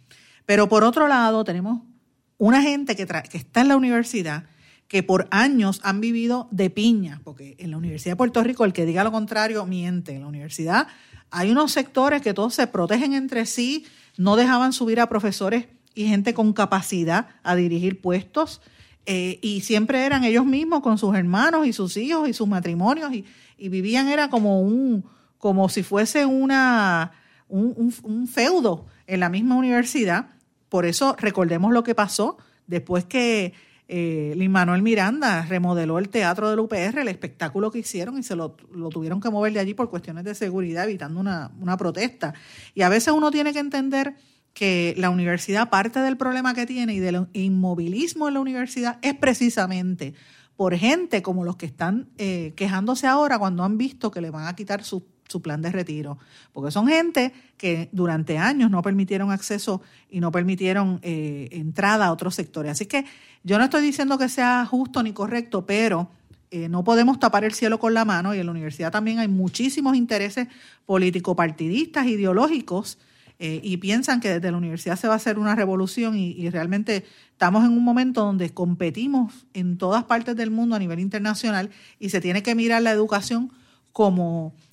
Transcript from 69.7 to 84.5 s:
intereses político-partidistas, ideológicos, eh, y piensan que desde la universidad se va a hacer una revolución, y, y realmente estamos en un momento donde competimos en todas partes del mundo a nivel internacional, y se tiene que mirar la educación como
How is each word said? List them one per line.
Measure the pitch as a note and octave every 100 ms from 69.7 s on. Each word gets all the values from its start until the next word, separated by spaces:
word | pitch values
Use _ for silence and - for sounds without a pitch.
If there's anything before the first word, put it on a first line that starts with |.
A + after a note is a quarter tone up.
| D4 C4+ C4
intereses | A#3 G#3+ G3+ B3 A#3+ - - _ -
político-partidistas, | F#3+ F#3 F3+ F3+ F3 E3 D#3 D#3+ A3+ D#4+ D4 B3+
ideológicos, | G#3+ F#3+ F#3+ D4+ D4+ - F3+ - - _ _ _ -
eh, | D#3+ D#3+
y | G3+ F3+
piensan | F#3+ A3+ C4+ B3
que | G#3
desde | E3+ F3+
la | F3
universidad | E3+ E3 F3 F3+
se | A3+
va | A3
a |
hacer | A3 G#3+
una | G#3+ G#3
revolución, | F#3+ F#3 F#3 - A3+ G#3
y, | F3+
y | F3+ E3+
realmente | F3 E3+ G3+ A3 G3 - - _
estamos | - F3+ G#3+ A#3+
en |
un | A#3
momento | A#3+ A#3+ B3+ B3
donde | G3+ F#3+ F3
competimos | F#3 F3+ F3 E3+ F3 C4+ C4+ A3 - _
en | F#3+ F3+ F3
todas | F#3 A3+ A#3+
partes | A#3 A#3+ A#3
del | A3+
mundo | A3 A#3 G#3+
a |
nivel | F3+ E3+
internacional, | F#3+ G#3+ G#3 G#3 A#3 G3 G3+ - - -
y | G3
se | F#3+
tiene | F3+ G3
que | A3 A#3
mirar | A#3 A3+
la | A3+
educación | G#3+ G#3+ G3+ G3 A#3 B3+ - _ _ _
como | - G3+ F3+ E3+ E3 D#3+